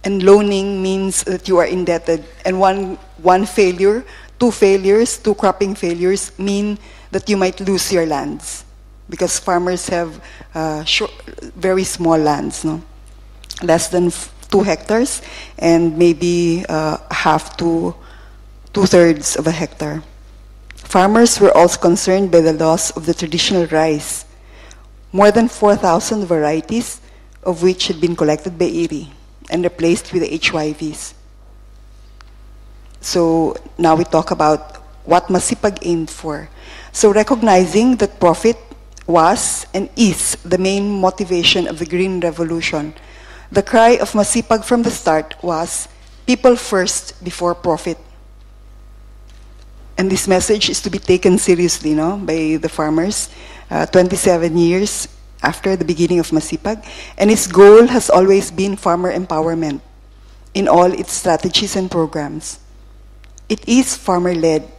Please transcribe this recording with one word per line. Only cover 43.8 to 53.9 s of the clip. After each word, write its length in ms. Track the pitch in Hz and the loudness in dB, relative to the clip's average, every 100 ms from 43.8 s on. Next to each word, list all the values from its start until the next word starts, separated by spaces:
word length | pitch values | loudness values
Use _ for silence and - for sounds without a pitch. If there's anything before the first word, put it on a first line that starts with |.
| 226 247 | 6 4
of 140 | - | 2
Masipag 520 | 214 202 233 220 220 | 0 0 -2 0 -2
from 180 | 208 226 | 0 0
the 80 | 233 | 0
start 440 | - - 156 156 - | -2 0 0 -2 -10
was, 460 | 175 160 170 - - - - - - | -6 -4 -6 -8 -12 -18 -20 -12 -2
"People 280 | 247 254 | 2 4
first 640 | 240 - 202 180 - - - | 2 0 -2 -2 -4 -10 -12
before 300 | 175 - 175 | -12 -4 -4
profit." 440 | 175 180 156 - 160 - - - - - - - - - - - - - - - - - - - - | -2 -2 -4 -4 -10 -14 -20 -20 -20 -20 -20 -20 -20 -20 -20 -20 -20 -20 -20 -20 -20 -20 -20 -16 -4
And 140 | 190 | -2
this 160 | 185 - | -2 2
message 400 | 185 180 214 - | 0 2 0 0
is 140 | 208 | -4
to 80 | 208 | -6
be 80 | 196 | -8
taken 400 | - 185 185 180 | 0 2 4 2
seriously, 560 | - 175 175 - 156 | 2 2 2 -2 -2
no, 240 | 151 160 202 | -2 -2 -4
by 380 | 175 160 156 156 | -4 -4 -2 -2
the 80 | 160 | -4
farmers, 640 | - 151 156 180 208 - - - - - | -4 -2 0 -2 -4 -8 -14 -20 -20 -8
uh, 160 | 156 | -4
twenty-seven 680 | 160 | 0